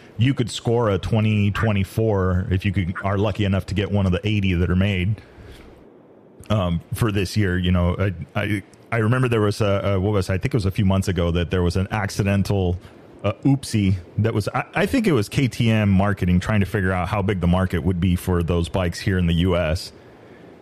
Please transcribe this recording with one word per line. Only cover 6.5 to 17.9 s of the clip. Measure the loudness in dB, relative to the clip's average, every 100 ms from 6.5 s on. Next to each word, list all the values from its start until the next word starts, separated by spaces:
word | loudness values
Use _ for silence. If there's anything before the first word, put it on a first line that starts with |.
um, | -2 0 -2 -6
for | -2 0
this | 0 -2 0
year. | 0 0
You | 0
know, | 2 0 0
I, | -4 -4 -8 -6
I, | -4 -6 -8 -20 -6
I | -2
remember | 0 2 2
there | 2
was | 0 0
a, | 0 0 0 0
a, |
what | 0
was, | 0 -2
I | -4
think | -2
it | -2
was | -2
a |
few | 0 2
months | 2 0
ago | 0 0
that | 0 0
there | 0
was | 0 0
an | -2
accidental, | -4 -4 -2 0 0 0 0 0 -2 -8 -20 -20 -6
uh, | -4 0
oopsie | 0 0 0 0 2 0 -4 -2
that | 0
was, | 0 -2
I, | -4 -4
I | -2 0
think | 2 2
it |
was | 2 0
K | 0 0
T | 2 2
M | 4 4
marketing | 4 2 0 2 2
trying | 2 0
to | 0
figure | 0 0
out | 0 -2
how | -2
big | -2 0
the | 2
market | 2 0 0
would | -2